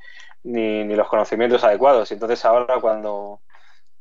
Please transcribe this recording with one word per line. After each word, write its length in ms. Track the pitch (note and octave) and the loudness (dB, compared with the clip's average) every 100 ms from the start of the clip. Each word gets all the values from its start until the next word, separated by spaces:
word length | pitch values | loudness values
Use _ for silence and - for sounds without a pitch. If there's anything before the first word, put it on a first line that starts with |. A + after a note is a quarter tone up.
| - - - - | -20 -20 -20 -18
ni, 420 | A#2+ A#2+ A2 G#2+ | -8 -4 -2 -2
ni 100 | G#2 G#2 | -2 0
los 100 | G2 | 0
conocimientos 560 | A2 G2+ A2 A#2+ A#2+ | 0 0 0 2 4
adecuados. 480 | A2+ G2+ C3+ B2+ G#2 | 4 4 4 4 0
Y 40 | |
entonces 300 | G#2 A2+ A#2 | -6 -4 -2
ahora 360 | A#2 A#2+ B2 B2+ | 2 2 2 0
cuando, 640 | A2+ G#2+ G#2+ G2+ G2+ G#2 - - - - - - | 0 -2 -6 -8 -10 -16 -20 -20 -20 -20 -20 -20